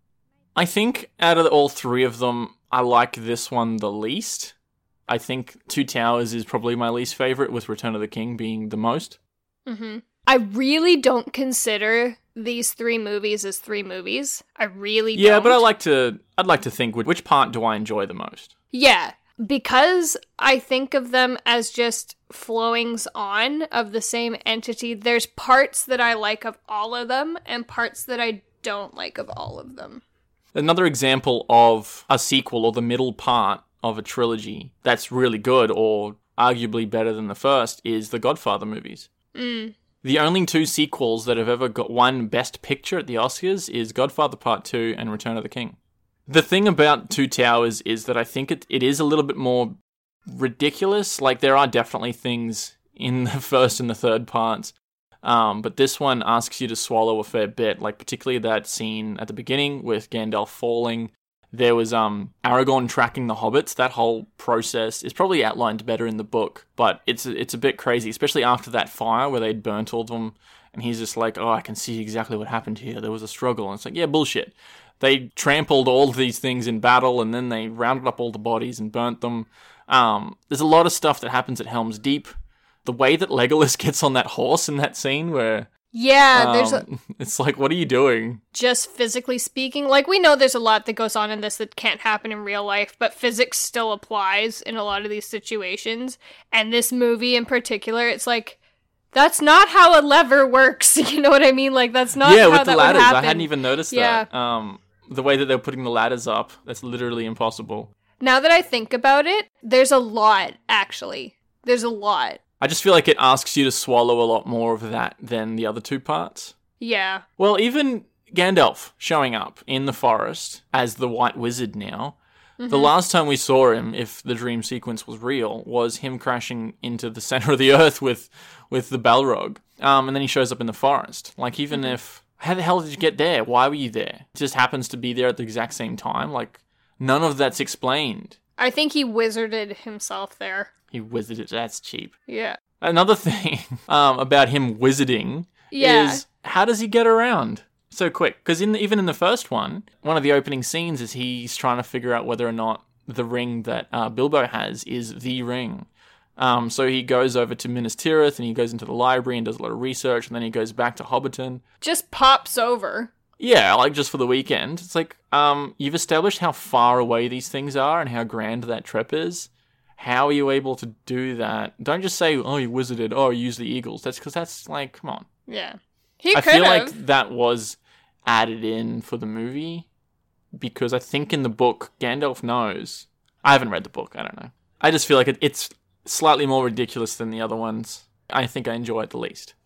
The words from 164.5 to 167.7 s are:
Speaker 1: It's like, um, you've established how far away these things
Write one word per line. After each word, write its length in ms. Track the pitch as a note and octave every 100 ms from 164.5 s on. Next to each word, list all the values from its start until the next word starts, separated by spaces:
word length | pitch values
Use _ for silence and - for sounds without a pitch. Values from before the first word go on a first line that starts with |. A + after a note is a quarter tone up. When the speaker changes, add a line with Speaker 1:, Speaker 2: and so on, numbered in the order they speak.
| C3 G2 E3+
Speaker 1:
It's 160 | - E3
like, 200 | D#3+ - _
um, 440 | C#3+ D3 C#3+ C#3+ -
you've 180 | C#3+ E3
established 440 | - D#3+ F#3+ -
how 120 | F3
far 480 | - - B2+ A#2+ B2
away 280 | A#2+ A#2 A#2+
these 220 | B2+ B2
things 260 | C#3 C#3